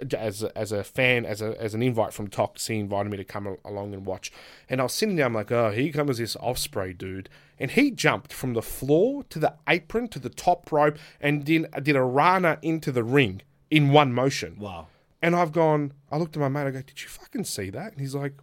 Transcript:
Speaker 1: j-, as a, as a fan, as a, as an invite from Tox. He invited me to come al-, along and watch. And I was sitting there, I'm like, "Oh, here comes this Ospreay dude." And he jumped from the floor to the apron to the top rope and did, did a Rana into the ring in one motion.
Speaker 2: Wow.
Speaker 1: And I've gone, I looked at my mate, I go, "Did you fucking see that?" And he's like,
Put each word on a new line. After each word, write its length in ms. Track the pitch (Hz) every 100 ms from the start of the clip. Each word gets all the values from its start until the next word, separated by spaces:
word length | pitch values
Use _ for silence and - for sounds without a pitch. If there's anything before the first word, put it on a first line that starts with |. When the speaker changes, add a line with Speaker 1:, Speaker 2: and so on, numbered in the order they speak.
| 135
Speaker 1:
j-, 100 | 139
as 240 | 110 101
a, 140 | 110 -
as 140 | 104
a 120 | 104
fan, 420 | 95 - 127 123 110
as 160 | 104
a, 180 | 107 110
as 120 | 110 107
an 80 |
invite 300 | 127 113 104
from 140 | - 104
Tox. 360 | - 104 - -
He 120 | 110
invited 320 | 101 101 104
me 60 | 101
to 60 |
come 220 | 95 107 101
al-, 140 | 92 -
along 280 | 101 101
and 120 | 98 95
watch. 260 | 92 - - - - -
And 100 | 131
I 40 | 127
was 80 |
sitting 220 | - 220 175
there, 80 | 131
I'm 80 | 113
like, 160 | 104
"Oh, 180 | 120 113
here 200 | 104 151
comes 260 | 143 147 117
this 180 | 113 -
Ospreay 600 | 110 127 - - 92 90
dude." 320 | 95 95 95 - _ -
And 100 | 135
he 200 | - 285
jumped 400 | 214 151 110 -
from 220 | - 127
the 80 | 113
floor 600 | - - 131 151 226 277 -
to 120 | 165
the 160 | 151 - -
apron 400 | 170 175 220 247
to 100 | -
the 100 | 123
top 420 | - - 175 -
rope 260 | 151 151 151 - -
and 240 | 147 147
did, 220 | 143 160 160 -
did 140 | 135 139
a 40 |
Rana 560 | 127 131 160 190 175 147
into 280 | 156 160 156
the 140 | 123
ring 380 | 113 139 120 92 - _ -
in 220 | 156 143
one 220 | 143 139
motion. 420 | 120 135 135 80 85
Speaker 2:
Wow. 300 | 101 87 80 _ _ _
Speaker 1:
And 140 | 170 175
I've 160 | 170
gone, 400 | 160 160 151 143 139 -
I 60 | 147
looked 200 | 165 156
at 20 |
my 80 | 139
mate, 200 | 143 139
I 40 |
go, 100 | 131
"Did 200 | 139 -
you 80 | -
fucking 340 | - - 269
see 260 | 180 - 98
that?" 200 | 107 214
And 80 | -
he's 140 | 139 139
like, 180 | 139 139